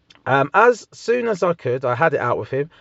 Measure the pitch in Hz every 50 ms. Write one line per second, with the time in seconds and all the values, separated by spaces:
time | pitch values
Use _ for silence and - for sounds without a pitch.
0 | _ _ _ _ - - 131 139 139 147 - 190 226 247 247 - - - - -
1 | - - 233 247 233 233 214 175 196 175 170 - - 131 123 135 135 120 123 120
2 | 165 165 143 - - 123 113 80 110 - - 135 143 160 _ _